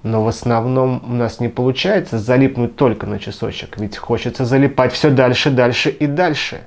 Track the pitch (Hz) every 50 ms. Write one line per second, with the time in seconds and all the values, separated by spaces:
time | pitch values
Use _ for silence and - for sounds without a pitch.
0 | - 110 113 110 107 113 113 - - 120 117 117 113 127 131 131 131 127 127 123
1 | - 120 120 120 117 110 - - 120 117 117 - 123 131 127 - - 185 214 190
2 | - - - 113 101 120 123 131 135 131 - 120 120 117 - - 147 123 107 107
3 | 101 101 104 101 - - 104 - 117 107 - - - - - - 107 104 - -
4 | - - - 180 - 123 120 - 131 117 131 135 139 135 139 - 127 123 - -
5 | - 151 135 127 131 123 123 - - 151 135 123 123 123 120 - - 147 131 -
6 | 147 143 143 156 180 170 151 - - - - - -